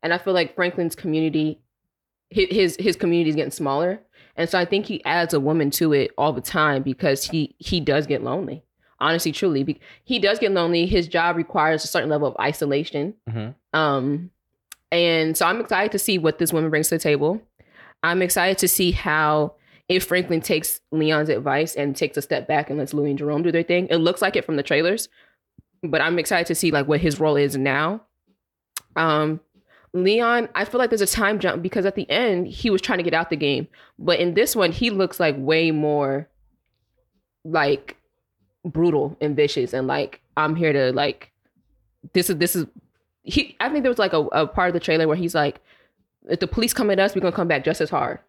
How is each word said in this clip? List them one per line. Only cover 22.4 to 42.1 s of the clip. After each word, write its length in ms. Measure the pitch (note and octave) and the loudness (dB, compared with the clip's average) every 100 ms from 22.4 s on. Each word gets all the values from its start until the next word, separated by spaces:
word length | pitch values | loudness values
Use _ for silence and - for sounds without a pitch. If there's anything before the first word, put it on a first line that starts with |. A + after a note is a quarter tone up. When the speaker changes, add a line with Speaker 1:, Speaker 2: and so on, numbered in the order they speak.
| - | -2
Speaker 1:
back 220 | D3 D3+ | -2 -2
and 80 | D3 | -4
lets 160 | C#3 | -4
Louis 180 | D3+ D3 | -2 -2
and 80 | C#3 | -2
Jerome 220 | D3 D3 | -2 -2
do 80 | E3+ | 0
their 120 | E3 | 0
thing. 240 | E3+ F3 F3+ | 0 0 2
It 80 | E3 | 2
looks 240 | D#3+ F3+ | 2 2
like 140 | G3 G3+ | 0 0
it 100 | - | -2
from 100 | D#3 | -4
the 80 | |
trailers, 460 | C#3+ D3 E3 A3 - _ _ _ _ _ - _ | 0 0 2 -2 -6 _ _ _ _ _ -20 _
but 180 | E3 D#3 | -4 0
I'm 180 | D3+ E3+ | 0 0
excited 280 | D#3 F#3 E3+ | 0 0 0
to 80 | E3+ | 0
see, 160 | F3 | 2
like, 160 | D3+ C#3 | 2 2
what 120 | D3+ | 2
his 200 | E3+ C#3+ | 2 0
role 160 | D#3 D3 | 2 4
is 200 | C#3+ C3+ | 2 0
now. 440 | C3+ C3+ D#3 G#3+ _ _ _ _ _ _ _ - _ - | 0 0 -2 -4 _ _ _ _ _ _ _ -18 _ -2
Um, 440 | D#3+ D3+ D3+ D#3+ _ _ _ _ _ | 0 2 0 -2 _ _ _ _ _
Leon, 560 | F3+ F#3 A3 A#3 A#3+ A3+ - | 0 2 4 4 2 0 -4
I 100 | G3+ | -4
feel 140 | B3 | 0
like 100 | A#3+ | 0
there's 120 | A3+ | 2
a 60 | G3 | 0
time 320 | - G3+ G#3+ | 2 0 2
jump 220 | F3+ D#3+ | 0 -2
because 220 | F3 G#3+ F#3+ | -4 -2 -2
at 100 | G3 | -2
the 140 | - | -2
end, 380 | D#3+ A#3+ F#3 F3+ | 0 2 0 -2
he 220 | - A#3+ | -4 0
was 120 | F#3+ | 0
trying 160 | - G3 | 0 -2
to 40 | |
get 100 | F3 | 0
out 160 | D#3+ E3+ | 0 0
the 60 | D#3 | -2
game. 320 | C#3+ C3+ D3 _ - _ | 0 0 -4 _ -20 _
But 220 | - F3 | 0 2
in 140 | F3 | 2
this 220 | E3+ A#3+ A#3 | 2 0 2
one, 160 | F3+ | 0
he 180 | E3 A#3 | 2 -2
looks, 300 | G3+ F#3 - | 0 -2 0
like, 160 | E3 C#3+ | 0 0
way 340 | C3+ D#3+ E3 | 0 2 2
more, 560 | D#3 D3+ D3 C#3 C3+ D#3+ _ _ _ _ _ _ _ _ _ _ _ E3 | 2 0 0 0 -2 -6 _ _ _ _ _ _ _ _ _ _ _ -6
like, 520 | D#3+ C#3+ C#3 - - _ _ _ _ _ _ F3 | -2 0 0 -4 -20 _ _ _ _ _ _ -8
brutal 500 | D3+ E3+ D3+ C3+ D#3 | 0 2 2 -2 -4
and 140 | D3+ C#3+ | -4 0
vicious 380 | C#3+ C#3+ B2 | 0 0 -4
and, 140 | B2+ C3 | -2 -2
like, 340 | C#3+ C#3+ - _ - | -2 -4 -8 _ -2
"I'm 200 | D#3 D#3+ | -2 0
here 180 | E3 | 2
to, 180 | C#3+ C3 | 2 2
like, 400 | B2+ D3 - - _ _ _ _ _ _ _ - | 2 -2 -4 -12 _ _ _ _ _ _ _ -4